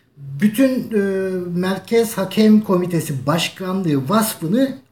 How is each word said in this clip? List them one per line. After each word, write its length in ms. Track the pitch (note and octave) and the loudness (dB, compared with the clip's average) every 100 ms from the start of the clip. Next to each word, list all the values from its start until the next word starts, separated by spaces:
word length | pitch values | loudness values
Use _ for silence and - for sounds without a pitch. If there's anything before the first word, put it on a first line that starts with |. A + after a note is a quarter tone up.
| _ - | _ -20
bütün, 760 | - C#3 G#3+ A3 C4 B3+ - | -14 0 0 4 2 0 -2
e, 380 | G#3+ G3 F#3+ F#3+ F#3 F3 F3 | -2 0 -2 -2 -4 -4 -2
Merkez 580 | F#3 F#3+ - A3+ A3 - | -2 -4 0 0 0 -2
Hakem 440 | F3+ G#3 G#3+ G#3+ | -2 2 6 6
Komitesi 640 | G#3+ F3+ F3 E3+ - C3+ C#3+ | 4 0 0 -2 -2 -4 -2
Başkanlığı 840 | E3 - - F#3 F#3+ F3 C#3 B2+ | 0 -2 -6 -6 -2 0 0 0
vasfını 680 | G#3+ G#3+ - D#3+ A#3 C4+ C4 _ | 0 0 -4 -2 0 0 -4 _